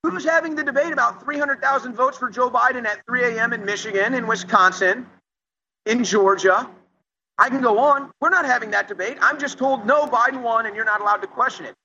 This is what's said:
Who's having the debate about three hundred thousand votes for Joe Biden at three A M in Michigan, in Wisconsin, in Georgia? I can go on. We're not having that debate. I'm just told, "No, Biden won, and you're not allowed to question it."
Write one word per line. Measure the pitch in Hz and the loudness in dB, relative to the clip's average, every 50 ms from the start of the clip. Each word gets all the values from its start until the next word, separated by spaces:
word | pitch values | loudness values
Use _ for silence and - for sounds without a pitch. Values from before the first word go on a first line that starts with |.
Who's | - 339 349 339 | -4 -4 -4 -2
having | 285 320 330 330 330 330 311 | -2 0 0 0 0 -2 -6
the | 302 | -4
debate | 302 285 247 277 302 339 | -4 -2 0 0 0 0
about | 311 277 240 233 - - - | 0 0 0 0 -2 -4 -8
three | 285 294 285 | -6 -4 -2
hundred | 294 277 277 269 | -2 -2 -2 -2
thousand | 269 269 277 262 - 254 233 | 0 0 0 0 -2 -6 -2
votes | 220 254 269 269 - | 0 0 0 0 -4
for | 254 240 | -8 -6
Joe | 180 240 254 247 | -2 -2 -2 0
Biden | 240 233 240 254 254 247 233 | 2 2 2 2 0 -2 -4
at | 214 208 - - | -6 -6 -6 -6
three | - 240 247 247 | -6 -2 0 0
A | 240 226 220 | 0 0 -2
M | 226 233 233 | -2 -2 -2
in | 220 202 | -4 -4
Michigan, | 196 208 185 - 214 196 196 202 233 | -6 -6 -6 -6 -4 -2 0 0 0
in | 269 254 226 | 0 -2 -2
Wisconsin, | 220 220 202 185 - 226 202 180 185 180 - 190 180 202 247 247 - _ _ _ _ _ _ _ _ _ _ _ _ _ _ _ | -2 -4 -4 -2 2 4 6 6 4 4 2 2 2 2 0 -4 -16 _ _ _ _ _ _ _ _ _ _ _ _ _ _ _
in | 208 220 247 233 | -2 0 0 0
Georgia? | 175 196 214 196 190 196 180 170 190 185 220 208 - - - _ _ _ _ _ _ _ _ _ _ _ - | 2 2 4 4 4 4 4 4 4 4 4 0 -4 -14 -20 _ _ _ _ _ _ _ _ _ _ _ 2
I | 208 262 | 2 2
can | 247 269 | 2 0
go | 254 233 208 214 | 2 2 2 4
on. | 269 294 285 277 277 - _ _ | 4 4 2 2 -2 -10 _ _
We're | 269 339 | 0 0
not | 370 359 302 | 2 2 0
having | 269 247 240 226 214 | 0 -2 -2 -2 -2
that | 202 202 202 | -2 -4 -2
debate. | - 202 165 185 214 269 - | -4 -6 -6 -6 -6 -2 0
I'm | - 247 294 285 | 0 0 0 -2
just | 285 277 - | -6 -8 -4
told, | - 254 269 269 240 208 | -2 0 0 0 0 2
"No, | 214 285 302 302 | 2 2 2 2
Biden | 254 247 226 240 262 262 254 | 2 2 2 2 0 0 -2
won, | 247 233 226 226 226 | -4 -2 0 0 -2
and | 214 202 | -2 -6
you're | 214 220 | -4 -2
not | 214 208 208 | -2 -2 0
allowed | 208 208 208 196 | 0 0 0 0
to | 196 190 | -4 -10
question | - - 247 262 - - 160 | -4 -2 -2 -2 -2 -8 -14
it." | 113 - _ | -16 -16 _